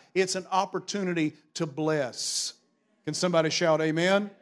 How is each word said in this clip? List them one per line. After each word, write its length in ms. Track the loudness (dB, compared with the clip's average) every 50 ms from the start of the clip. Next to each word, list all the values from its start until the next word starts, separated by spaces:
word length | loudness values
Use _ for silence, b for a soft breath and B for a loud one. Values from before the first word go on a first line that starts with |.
| B B B
It's 200 | 0 0 0 -2
an 120 | -6 -4 -2 0
opportunity 800 | 0 0 0 -2 -6 -6 -6 -4 -4 -2 -2 0 0 0 -2 -2 b b b -8
to 120 | -6 -6
bless. 880 | -6 -4 -2 -2 0 0 0 0 -2 -4 -6 -6 -4 -4 -4 -4 -6 -8 _ _ _ _ _ _ _ _ _ _
Can 100 | -8 -4
somebody 360 | -2 0 2 4 4 2 2
shout 300 | 2 2 2 4 4 4
amen? 500 | 2 0 0 2 2 4 4 2 2 -2 -8 b